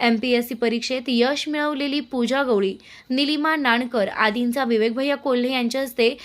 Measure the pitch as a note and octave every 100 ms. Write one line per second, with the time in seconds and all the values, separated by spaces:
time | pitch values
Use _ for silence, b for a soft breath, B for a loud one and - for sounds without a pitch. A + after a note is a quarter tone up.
0 | A#3 A3+ B3+ A#3+ A#3+ A#3 A#3 A#3 - C4
1 | B3+ A#3+ B3 C#4+ D#4 D4 D4+ C#4+ C#4+ D4
2 | - B3+ A#3 C4 C4 G#3 G3 F#3+ B B
3 | B B3+ C#4+ D4+ D#4 D#4+ C4 A#3 B3 A#3+
4 | F#3+ - A3 A3 A#3+ C4 B3 A3+ A3+ A#3
5 | C#4 C#4 C#4+ B3 B3 C4 A#3 C4 C4+ C4
6 | A#3 C#4+